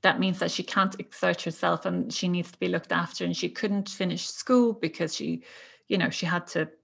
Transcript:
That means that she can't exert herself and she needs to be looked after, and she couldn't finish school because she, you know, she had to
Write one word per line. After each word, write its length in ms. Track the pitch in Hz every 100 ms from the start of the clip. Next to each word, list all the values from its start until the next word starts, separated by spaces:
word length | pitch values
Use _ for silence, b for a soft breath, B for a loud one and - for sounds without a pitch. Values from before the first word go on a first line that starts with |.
That 180 | 190 165
means 200 | 190 180
that 120 | 170
she 120 | -
can't 360 | 180 - 196 -
exert 420 | 180 - 185 175
herself 420 | - 165 175 170 -
and 260 | 175 170
she 160 | - 180
needs 240 | 180 170
to 80 | -
be 80 | 180
looked 240 | 175 -
after, 320 | 170 170 -
and 120 | 175 170
she 140 | 175
couldn't 400 | - 214 202 196
finish 360 | - 180 170 -
school 460 | - - 254 233
because 420 | 214 160 - 160 -
she, 280 | 147 165 B B B B B
you 100 | 196
know, 120 | 165
she 160 | - 170
had 220 | 175 -
to 220 | 170 160 -